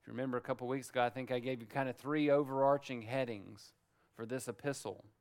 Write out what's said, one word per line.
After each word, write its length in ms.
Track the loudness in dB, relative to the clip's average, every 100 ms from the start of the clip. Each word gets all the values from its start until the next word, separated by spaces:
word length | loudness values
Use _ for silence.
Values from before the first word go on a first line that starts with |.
If 60 | -10
you 60 |
remember 240 | -4 -2 -2
a 40 |
couple 280 | -2 -4 -2
weeks 220 | -4 -2
ago, 120 | 2
I 80 | 2
think 220 | 0 -2
I 80 | -2
gave 200 | 0 -4
you 60 | -4
kind 220 | -2 -2
of 80 | -2
three 340 | -2 2 6
overarching 720 | 6 4 4 6 4 2 -8
headings 720 | -2 -2 -2 -4 -10 -16 -20 _ _ _ _
for 120 | -12 -6
this 220 | -4 -4
epistle. 560 | -6 -4 -4 -6 -10 -14 _